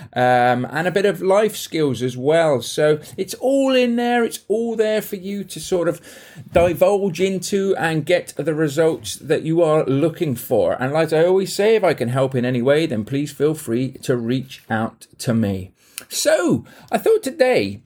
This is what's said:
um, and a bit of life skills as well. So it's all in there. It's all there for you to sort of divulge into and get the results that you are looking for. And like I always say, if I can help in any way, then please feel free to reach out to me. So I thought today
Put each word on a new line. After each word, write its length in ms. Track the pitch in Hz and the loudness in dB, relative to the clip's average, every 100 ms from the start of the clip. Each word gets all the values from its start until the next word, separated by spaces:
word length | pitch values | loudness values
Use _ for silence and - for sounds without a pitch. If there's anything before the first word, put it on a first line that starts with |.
| - | -8
um, 520 | 123 123 123 123 123 123 | 0 4 4 4 2 -2
and 160 | 151 180 | -4 -2
a 60 | |
bit 120 | 190 | 2
of 160 | 202 170 | 0 0
life 360 | 185 196 220 208 | 2 2 2 -2
skills 440 | - 165 147 110 | -6 -2 0 0
as 160 | 127 123 | -4 -2
well. 460 | 135 165 160 127 | 2 2 4 0
So 380 | - - 151 151 - - | -2 0 2 2 -2 -10
it's 180 | 185 | -8
all 400 | - 247 277 269 | -4 0 2 4
in 220 | 254 247 233 | 2 2 0
there. 260 | 240 240 | 0 0
It's 160 | 233 - - | 0 -4 -4
all 300 | 214 233 220 | -2 -2 -2
there 260 | 214 214 | 0 0
for 140 | 208 208 | -4 -8
you 260 | 185 202 | -8 -8
to 160 | 190 160 | -10 -12
sort 300 | - 185 165 | -4 -2 0
of 120 | 156 - - - - - | -4 -8 -20 -20 -20 -2
divulge 680 | 175 175 165 185 202 196 165 | 2 2 4 2 4 0 0
into 540 | 190 190 - 139 196 - | -2 -2 -2 -2 0 0
and 300 | 160 160 151 | 0 -2 0
get 280 | 175 - - | 0 0 -6
the 180 | 151 | -4
results 600 | 156 160 139 160 127 107 - | -2 0 2 2 0 -6 -8
that 260 | 135 147 | -2 -2
you 200 | 156 165 | 0 2
are 200 | 160 156 - | 2 2 2
looking 500 | 135 160 - 165 120 | 0 0 0 -4 -4
for. 440 | - 113 87 - | -2 0 2 0
And 120 | 131 | -2
like 200 | 151 156 | 0 0
I 140 | 156 175 | 2 4
always 260 | 190 185 | 2 0
say, 220 | - 208 | 0 2
if 80 | 220 | 4
I 120 | 185 | 2
can 160 | 139 117 | 0 0
help 260 | 131 131 135 | 0 0 0
in 80 | |
any 180 | 123 127 | 0 0
way, 240 | 123 147 165 | 2 2 2
then 180 | 110 | -2
please 280 | 104 139 143 | -4 -4 -6
feel 220 | - 147 | -2 -2
free 360 | 156 - 117 131 - | -2 -2 -2 -2 -4
to 140 | - 123 | -2 -2
reach 460 | 113 131 131 - - | -2 -4 -6 -14 -4
out 380 | 110 113 - - - | -2 -2 -8 -20 -8
to 160 | - | -2
me. 380 | 113 101 95 92 _ _ - - | 0 0 -2 -8 _ _ -18 -10
So 560 | - 302 320 349 156 - - - | -6 -2 0 0 -2 -4 -20 -8
I 60 | 226 | -4
thought 260 | - 440 | 0 0
today 580 | 269 - 254 208 101 101 | -2 0 0 2 -2 -6